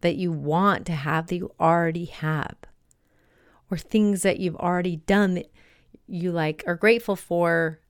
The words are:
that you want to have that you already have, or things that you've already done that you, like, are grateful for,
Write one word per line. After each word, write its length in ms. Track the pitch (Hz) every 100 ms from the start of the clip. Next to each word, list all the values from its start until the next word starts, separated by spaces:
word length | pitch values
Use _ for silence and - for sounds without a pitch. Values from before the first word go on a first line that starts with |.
that 140 | 175 180
you 160 | 180
want 560 | 156 143 160 202 185 -
to 60 |
have 340 | 156 139 160 165
that 80 | 175
you 180 | - -
already 460 | 165 170 165 170 170
have, 500 | - 156 156 - - - _ _ _ _ _ _ _ _ _ -
or 80 | 175
things 460 | - 220 208 196
that 160 | 196 -
you've 160 | 185 -
already 400 | 175 180 180 160
done 400 | - 202 196 180
that 160 | - _ _ _ _ - -
you, 240 | 175 180
like, 320 | 170 156 156 -
are 100 | 170
grateful 400 | 214 233 220 190
for, 640 | - 175 170 165 160 160